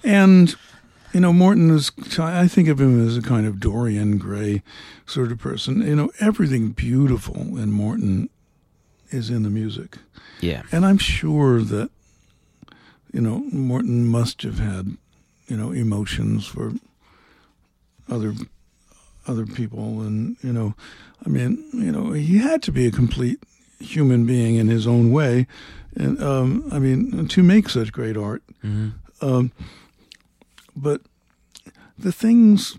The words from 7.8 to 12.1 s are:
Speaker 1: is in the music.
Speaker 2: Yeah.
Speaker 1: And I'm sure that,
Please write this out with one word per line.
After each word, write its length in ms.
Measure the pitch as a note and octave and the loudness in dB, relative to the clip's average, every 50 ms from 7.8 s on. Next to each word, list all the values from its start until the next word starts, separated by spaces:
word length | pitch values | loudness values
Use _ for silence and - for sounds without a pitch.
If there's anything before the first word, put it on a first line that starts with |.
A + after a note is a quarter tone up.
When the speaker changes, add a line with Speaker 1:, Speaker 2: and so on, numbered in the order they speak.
| G#2 A2+ A#2 - - G#2 F#2+ F#2 - - _ _ _ _ _ _ _ _ _ _ _ _ _ _ _ _ | -2 -2 -4 -4 -2 -2 -2 -2 -4 -6 _ _ _ _ _ _ _ _ _ _ _ _ _ _ _ _
Speaker 1:
is 200 | - C3 A#2 A2 | -10 -8 -6 -4
in 140 | B2 A#2 G#2+ | -4 -4 -2
the 60 | G#2 | -2
music. 480 | G#2 A2 A2 A2 - - - - - - _ _ _ - - - - - | -4 -4 -6 -6 -8 -12 -14 -16 -20 -20 _ _ _ -20 -20 -20 -14 -6
Speaker 2:
Yeah. 220 | - F2 D#2 A#1 - - - | -6 -6 -6 -6 -8 -4 -2
Speaker 1:
And 120 | E3 F#3 | 0 4
I'm 140 | F#3+ G3 G3 | 4 4 2
sure 600 | - - - - - D#3 D3+ D3+ C#3+ C3+ B2 A#2 A2+ | 2 0 -2 -2 -2 -2 0 2 2 4 2 2 0
that, 280 | G#2+ G#2 G#2 A2+ - _ _ _ _ | -2 -4 -4 -6 -6 _ _ _ _